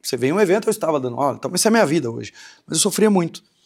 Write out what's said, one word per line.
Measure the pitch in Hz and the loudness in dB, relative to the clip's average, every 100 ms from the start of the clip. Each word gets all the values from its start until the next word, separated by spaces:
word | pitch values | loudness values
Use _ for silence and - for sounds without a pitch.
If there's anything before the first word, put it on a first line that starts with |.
você | - 123 | -8 -2
vem | 131 | 0
em | |
um | 185 | 2
evento, | 190 202 214 | 2 2 0
eu | |
estava | 214 160 151 | -2 -2 -2
dando | 127 120 | -2 -2
aula. | 139 113 | -2 -2
Então, | 135 | -6
isso | 175 220 | -2 2
é | |
minha | 226 160 | 2 2
vida | 160 123 | 0 -2
hoje. | 117 98 - - - - | -8 -12 -18 -20 -20 -8
Mas | 165 | -2
eu | |
sofria | 202 - 214 | -2 2 4
muito. | 196 165 - - _ | 4 0 -6 -20 _